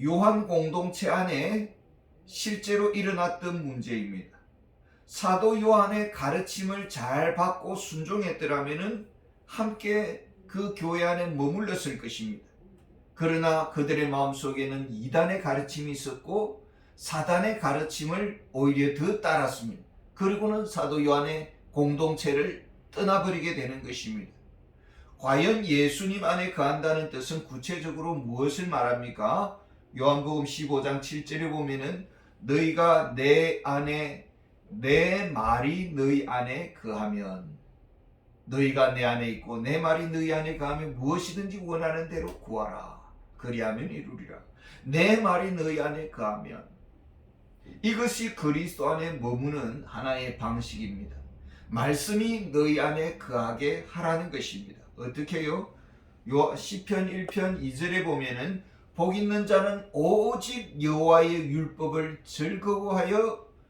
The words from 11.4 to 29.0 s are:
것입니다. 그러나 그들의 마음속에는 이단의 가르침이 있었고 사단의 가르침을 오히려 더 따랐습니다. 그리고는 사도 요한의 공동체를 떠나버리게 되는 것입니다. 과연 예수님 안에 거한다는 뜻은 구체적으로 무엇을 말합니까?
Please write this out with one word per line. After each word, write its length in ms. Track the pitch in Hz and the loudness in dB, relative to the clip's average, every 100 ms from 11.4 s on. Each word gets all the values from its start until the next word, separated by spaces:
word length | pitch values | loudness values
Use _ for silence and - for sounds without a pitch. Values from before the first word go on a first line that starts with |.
| 143 190 202 131 143 117 | 0 0 -2 -2 -4 -6
것입니다. 440 | 117 - 110 - - - - - - - - | -8 -8 -6 -8 -14 -20 -20 -20 -20 -20 -18
그러나 560 | - 160 165 165 160 156 | -2 0 4 4 2 0
그들의 400 | 151 143 147 143 | -2 0 2 2
마음속에는 840 | 139 139 135 135 135 135 135 131 | 2 0 -2 -6 -4 -4 -4 -8
이단의 500 | 110 123 165 175 190 | -8 0 2 2 0
가르침이 500 | - 151 143 151 147 | -2 -2 -4 -8 -8
있었고 720 | 139 139 127 160 208 214 - - - - - | -6 -8 -10 -4 -2 -2 -8 -18 -20 -20 -14
사단의 640 | - 156 - 175 214 214 | -6 -2 2 2 2 0
가르침을 880 | 151 147 156 - 151 190 208 - - | 0 0 -2 -4 -4 -2 -4 -6 -8
오히려 440 | 131 139 139 143 143 | 2 4 6 2 2
더 240 | 175 208 | 0 2
따랐습니다. 600 | 135 156 131 - 117 92 - - - - | 2 2 2 -2 -8 -10 -16 -20 -16 0
그리고는 500 | 196 208 214 214 208 | 0 2 0 0 -2
사도 380 | 170 147 151 147 | -2 0 2 4
요한의 480 | 143 147 156 156 - - | 4 2 -4 -8 -16 -6
공동체를 960 | 147 143 143 160 - 151 143 147 - - - - | 0 2 2 0 0 0 2 0 -4 -14 -20 -12
떠나버리게 600 | - 196 196 180 170 165 | 0 4 4 2 0 -2
되는 300 | 147 123 135 | -4 -6 -8
것입니다. 480 | - - 110 107 92 - - - - - - - - - | -10 -10 -8 -8 -10 -18 -20 -20 -20 -20 -20 -20 -20 -6
과연 460 | 131 143 190 220 185 | 2 4 4 4 4
예수님 580 | 143 143 - 190 202 | 4 4 2 -2 0
안에 300 | 165 180 180 | 0 0 0
거한다는 560 | - 143 151 160 156 156 | 0 0 2 2 0 0
뜻은 340 | 190 - 160 - | -6 -6 -6 -8
구체적으로 680 | 127 147 170 160 156 170 151 | -12 -6 -6 -6 -6 -4 -4
무엇을 520 | 117 120 143 185 180 | -4 0 0 0 -2
말합니까? 920 | 139 120 120 | 0 0 0